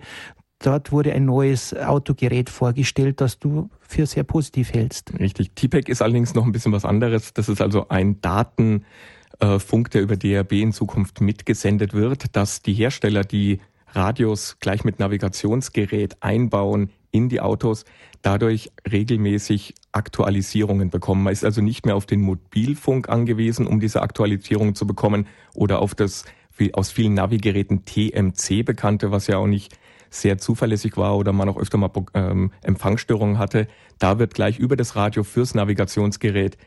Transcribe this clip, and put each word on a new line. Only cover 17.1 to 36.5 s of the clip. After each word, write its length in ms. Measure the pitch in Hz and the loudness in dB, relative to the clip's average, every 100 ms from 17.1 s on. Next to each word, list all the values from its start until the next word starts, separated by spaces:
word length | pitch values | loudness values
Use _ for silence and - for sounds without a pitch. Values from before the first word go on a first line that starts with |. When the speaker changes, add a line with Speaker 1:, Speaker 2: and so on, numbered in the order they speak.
Speaker 2:
in 180 | 107 123 | 0 0
die 100 | 120 | 0
Autos, 460 | 101 107 117 107 - - - - | -2 0 -2 -2 -8 -20 -20 -6
dadurch 500 | 98 104 113 107 - - 98 | -2 2 2 0 -4 -14 -2
regelmäßig 800 | 104 113 113 104 104 - 104 - - _ | -2 0 0 0 0 0 -2 -4 -20 _
Aktualisierungen 960 | 104 - - 98 98 92 107 104 98 92 | -6 -4 -2 0 0 0 0 0 0 0
bekommen. 340 | 92 - 95 | -2 0 0
Man 80 | 98 | 0
ist 140 | 104 107 | 0 0
also 160 | 110 | 0
nicht 240 | 107 120 117 | 0 0 0
mehr 100 | 101 | 0
auf 100 | - | 0
den 140 | 101 | 0
Mobilfunk 880 | 95 90 - 107 123 143 - 131 - | 0 -2 -4 -2 0 0 0 0 0
angewiesen, 600 | 117 120 110 113 113 - | 0 0 0 0 0 0
um 120 | 107 | 0
diese 220 | 107 - | 0 0
Aktualisierungen 760 | 110 - 104 101 - 107 107 101 | -2 0 0 0 0 0 0 0
zu 100 | 101 | -4
bekommen 420 | 98 104 104 101 - - | 0 0 0 -2 -10 -10
oder 260 | - 101 95 | -2 0 0
auf 140 | 104 - | 0 -2
das 300 | 101 - - - _ - | -4 -4 -16 -20 _ -2
wie 160 | 101 | -2
aus 180 | - 98 | 0 -2
vielen 220 | - 110 | 0 2
Navigeräten 720 | 98 98 113 104 98 98 101 - | 2 0 0 0 0 0 -2 -2
T 260 | 104 107 | -2 0
M 220 | - 95 | 2 0
C 300 | - - 117 | 0 -2 0
bekannte, 480 | 120 113 104 104 101 | 0 -2 0 0 0
was 160 | 101 - | 0 0
ja 100 | 95 | 0
auch 100 | 101 | 2
nicht 300 | 101 - - _ - _ | 0 -4 -18 _ -20 _
sehr 300 | - 104 95 | -2 0 0
zuverlässig 580 | - 113 110 104 107 98 | -2 0 0 0 -2 0
war 180 | 98 101 | 0 2
oder 160 | 98 | 2
man 160 | 98 98 | 2 0
auch 100 | - | -2
öfter 200 | - 104 | -2 0
mal, 140 | 98 101 92 101 | 0 -2 -4 -2
ähm, 360 | 92 92 92 - | 0 0 -2 -2
Empfangsstörungen 760 | - 95 95 113 - 110 104 104 | -2 0 0 0 0 0 2 0
hatte. 320 | 98 110 104 - - - | 0 0 -2 -6 -20 -2
Da 220 | 95 107 | 2 2
wird 140 | 113 | 0
gleich 260 | - 104 117 | 0 0 0
über 160 | 127 131 | 0 0
das 220 | 117 107 | 0 0
Radio 260 | 104 107 | 0 0
fürs 320 | 101 120 127 110 | -2 0 0 0
Navigationsgerät 1000 | 101 101 95 104 104 - 110 98 98 | 0 0 0 0 0 0 0 0 0